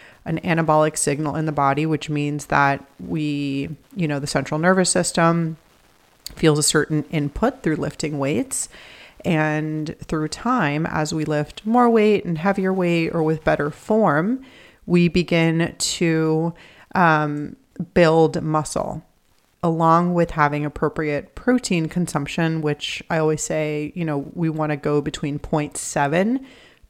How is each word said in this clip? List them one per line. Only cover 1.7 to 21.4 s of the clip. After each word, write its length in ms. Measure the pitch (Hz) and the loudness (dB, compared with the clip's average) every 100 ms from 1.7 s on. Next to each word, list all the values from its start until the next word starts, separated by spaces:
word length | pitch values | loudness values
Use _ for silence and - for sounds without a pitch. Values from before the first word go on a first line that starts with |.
| 135 160 | 2 0
which 240 | 156 - | -2 -2
means 360 | 147 147 147 - | -4 -2 -4 -2
that 380 | 151 143 139 - - | 2 2 0 -6 -16
we, 720 | 180 170 151 143 143 139 156 151 _ - | -8 -4 -4 -4 -4 -4 -6 -12 _ -4
you 100 | 160 | -2
know, 120 | 143 | -2
the 80 | 143 | -2
central 340 | 147 135 156 | -2 -2 0
nervous 300 | 175 190 180 | 2 4 2
system 680 | 185 170 - 165 170 165 160 _ _ _ _ _ _ - | 2 0 2 2 2 0 -6 _ _ _ _ _ _ -20
feels 240 | - 160 151 | 0 2 4
a 40 | |
certain 420 | 147 156 143 151 | 2 2 2 -2
input 580 | 147 160 147 - 233 269 | -2 -4 -4 -2 -2 0
through 140 | 180 156 | -2 -2
lifting 420 | 151 - 156 147 | -4 -6 -6 -4
weights. 500 | 139 180 269 - - - - - - - | -2 -2 -4 -6 -10 -14 -20 -20 -20 -8
And 720 | - 160 156 151 156 156 151 - | -2 0 0 -2 -2 -4 -6 -10
through 280 | - 160 156 | -6 -4 -4
time, 580 | - 233 254 156 147 160 | -4 -2 0 0 0 -2
as 280 | - 156 | -2 -4
we 100 | 160 | -4
lift 400 | 151 151 147 - | -2 -2 -4 -6
more 240 | 214 240 240 | 0 2 4
weight 360 | 226 214 202 170 | 4 4 2 0
and 100 | 160 | -2
heavier 380 | 185 190 190 | 0 0 0
weight 400 | 190 175 170 160 | 0 2 2 0
or 80 | 170 | 0
with 220 | 156 156 | 0 0
better 260 | 156 156 151 | 0 0 -2
form, 720 | - - 214 202 143 185 262 - - - _ - | -6 -2 2 4 2 0 -2 -6 -20 -20 _ 0
we 220 | 175 175 | 4 4
begin 680 | 185 165 170 165 165 170 - | 2 2 2 4 2 -2 -4
to, 760 | - - 170 160 160 160 165 165 - - - | -6 -2 0 2 2 2 0 -4 -16 -20 -6
um, 640 | - 170 156 151 147 147 - _ - 170 | 2 4 4 2 -4 -8 -12 _ -12 -2
build 480 | - 165 160 156 165 | 4 6 6 4 2
muscle, 600 | 156 156 151 - - 160 - _ _ _ _ _ | -2 -2 -2 -4 -6 -8 -14 _ _ _ _ _
along 500 | 175 165 165 165 175 | -2 2 4 4 4
with 200 | 175 170 | 0 0
having 300 | 160 147 147 | 2 0 0
appropriate 720 | 147 - 151 - 156 147 - | -4 -4 -4 -2 -4 -4 -8
protein 540 | - | -6